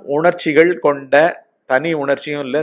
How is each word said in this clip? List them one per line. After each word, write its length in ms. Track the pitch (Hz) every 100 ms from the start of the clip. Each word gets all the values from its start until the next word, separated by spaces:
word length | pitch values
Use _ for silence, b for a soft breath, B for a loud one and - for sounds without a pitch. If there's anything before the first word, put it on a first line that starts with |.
உணர்ச்சிகள் 680 | - 143 170 - 165 147 170 170
கொண்ட 360 | 147 143 135 143 170 - _ _ -
தனி 240 | 131 160
உணர்ச்சியும் 480 | 160 139 139 - 147
இல்ல, 160 | 135 139